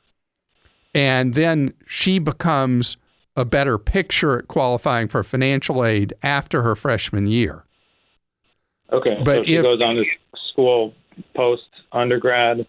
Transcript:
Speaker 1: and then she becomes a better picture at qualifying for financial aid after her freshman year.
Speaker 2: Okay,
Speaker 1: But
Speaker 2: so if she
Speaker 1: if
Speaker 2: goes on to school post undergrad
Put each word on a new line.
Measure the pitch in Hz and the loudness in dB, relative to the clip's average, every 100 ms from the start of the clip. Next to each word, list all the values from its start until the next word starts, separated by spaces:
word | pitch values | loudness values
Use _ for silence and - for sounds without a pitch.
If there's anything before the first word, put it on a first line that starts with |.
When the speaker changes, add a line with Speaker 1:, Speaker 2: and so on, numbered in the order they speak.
| _ _ _ _ _ _ _ _ _ | _ _ _ _ _ _ _ _ _
Speaker 1:
and | 151 139 131 127 | 0 2 2 0
then | 127 165 160 135 - - | 0 0 0 -2 -6 -12
she | - 185 190 | -4 0 0
becomes | 151 - 170 143 131 123 117 - _ _ _ - | -2 -4 -2 0 2 0 -2 -8 _ _ _ -6
a | 120 | -2
better | 139 139 107 | 0 0 -2
picture | - 196 190 - 156 120 | 0 -2 -2 -2 0 -2
at | - | -2
qualifying | 165 127 120 151 120 107 | -2 0 0 -2 -2 -2
for | 123 | -4
financial | - 127 135 135 - 131 117 | -2 -2 0 0 -2 -2 0
aid | 107 101 - | 0 -2 -4
after | 139 143 - 147 | -4 -4 -2 -2
her | 117 104 | 0 -2
freshman | 143 107 - 101 101 | -2 -4 -2 -2 0
year. | 117 104 87 _ _ _ _ _ _ _ _ _ _ _ _ - | 0 -2 -4 _ _ _ _ _ _ _ _ _ _ _ _ -4
Speaker 2:
Okay, | 123 127 104 | 0 0 0
Speaker 1:
But | 139 127 | 2 2
Speaker 2:
so | |
if | 113 | 2
she | 165 | 2
Speaker 1:
if | |
Speaker 2:
goes | 127 117 | 4 2
on | 117 117 | 2 0
to | 104 - _ - - | -2 -4 _ -16 -6
school | - 127 120 110 - _ - - | 0 2 2 0 -8 _ -20 -10
post | - 123 120 - - - | -2 0 0 -6 -20 -8
undergrad | 123 123 123 127 123 117 120 | -2 0 0 2 2 2 0